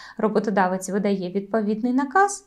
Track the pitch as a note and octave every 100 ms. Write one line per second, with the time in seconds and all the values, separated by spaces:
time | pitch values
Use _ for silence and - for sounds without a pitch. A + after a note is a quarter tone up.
0 | - - A3 A#3 A#3 G3+ F3+ F#3 F#3 G3+
1 | G3+ G3 F3+ G3+ G3 A3+ G#3+ A3 B3 B3+
2 | C#4+ F#4+ G4+ G4+